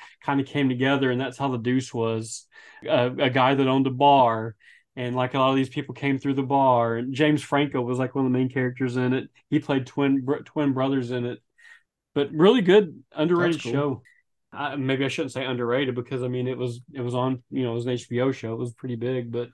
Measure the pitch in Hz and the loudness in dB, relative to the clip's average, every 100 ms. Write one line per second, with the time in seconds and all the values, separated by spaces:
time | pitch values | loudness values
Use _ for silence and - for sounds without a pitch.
0 | - _ - 139 135 143 135 123 131 139 | -20 _ -2 -2 -2 0 0 2 2 2
1 | 135 123 131 - 139 123 117 131 123 120 | 2 0 -4 -4 -4 -2 0 -2 -2 -4
2 | 113 113 113 - - - - - - 123 | -2 -4 -6 -14 -18 -20 -20 -12 -2 2
3 | 123 135 139 127 127 139 131 135 135 127 | 2 0 2 4 4 4 2 2 0 4
4 | 143 139 120 110 113 - - - _ - | 6 8 6 2 -4 -10 -20 -20 _ -8
5 | 123 127 127 139 131 135 131 147 135 127 | -4 -2 -2 2 2 2 0 -4 -8 -4
6 | 139 135 143 135 131 139 135 120 117 117 | -2 0 0 -2 0 2 4 4 2 -2
7 | 123 135 151 147 - 143 143 135 120 127 | -4 2 2 2 0 0 0 -2 -2 -2
8 | 127 139 131 127 131 131 127 127 131 127 | -2 -2 0 0 0 -2 -2 -2 -4 0
9 | 127 131 - _ - 147 147 135 123 - | 0 -2 -4 _ -4 -2 0 -2 -2 -2
10 | 139 139 131 147 - 156 143 131 135 139 | 0 0 -2 -4 -6 -2 -2 0 0 -2
11 | 120 123 120 - _ _ - - _ _ | -2 -4 -6 -8 _ _ -20 -20 _ _
12 | _ 147 143 156 185 254 165 202 180 - | _ -4 -2 4 6 6 6 6 4 -2
13 | - - 156 175 175 156 120 139 147 120 | -10 -2 0 2 2 0 -2 -2 -2 -4
14 | - _ _ _ _ 113 143 143 131 135 | -10 _ _ _ _ -8 -6 -4 -2 -2
15 | 139 147 143 127 131 123 120 127 135 123 | -2 -4 -6 -6 -4 -4 0 0 0 -4
16 | 120 131 123 127 123 123 123 120 - 139 | -6 -6 -4 -4 -4 -4 -6 -8 -14 -8
17 | 123 123 131 131 - 135 123 117 120 123 | -4 -2 -2 -4 -6 -4 -4 -4 -4 -6
18 | - 120 135 131 113 113 123 - 131 117 | -4 -2 -2 -2 -6 -8 -8 -10 -10 -6
19 | 120 127 120 117 120 | -4 -4 -6 -8 -10